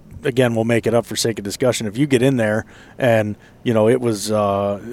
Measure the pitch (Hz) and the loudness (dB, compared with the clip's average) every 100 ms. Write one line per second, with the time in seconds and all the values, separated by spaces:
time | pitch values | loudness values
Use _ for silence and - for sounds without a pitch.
0 | - - 147 123 123 113 113 117 113 117 | -20 -10 -4 0 0 0 0 0 2 0
1 | 110 107 120 104 101 - 127 113 110 104 | -2 -4 -4 -4 -6 -2 -2 0 -4 -2
2 | 147 131 131 131 110 107 - - - - | 2 2 2 2 0 -2 -4 -14 -18 -2
3 | 127 113 107 104 - - - 110 107 127 | 2 2 0 -6 -14 -10 -2 2 4 2
4 | 120 107 104 107 101 98 101 101 110 | 0 -4 -2 -2 0 0 -2 -4 -8